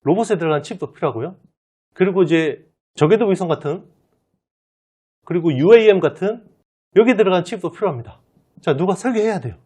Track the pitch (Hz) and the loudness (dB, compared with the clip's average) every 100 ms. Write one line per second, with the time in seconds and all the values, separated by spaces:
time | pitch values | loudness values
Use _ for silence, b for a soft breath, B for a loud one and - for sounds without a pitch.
0 | 135 185 226 190 165 151 143 190 143 - | 0 0 0 -2 -2 -2 -4 -12 -12 -6
1 | 156 113 156 190 _ _ _ _ _ - | -6 -4 -10 -12 _ _ _ _ _ -4
2 | 190 190 165 165 156 117 _ _ _ - | -2 0 2 2 0 -6 _ _ _ 0
3 | 151 214 220 190 175 143 147 185 - _ | 2 4 2 -2 -2 -4 -4 -8 -12 _
4 | _ _ _ _ _ _ _ _ _ _ | _ _ _ _ _ _ _ _ _ _
5 | _ _ - 170 165 131 165 233 214 190 | _ _ -6 -4 -2 0 6 6 6 4
6 | 151 - 190 233 _ _ _ _ _ 185 | 0 -2 -6 -6 _ _ _ _ _ 2
7 | 226 214 208 185 175 220 170 - 202 127 | 4 2 2 0 -2 -10 -10 -4 -4 -4
8 | - - _ _ _ _ - 139 185 190 | -12 -20 _ _ _ _ -4 -2 -2 -2
9 | 254 220 220 190 120 87 | -2 -2 -2 -4 -8 -14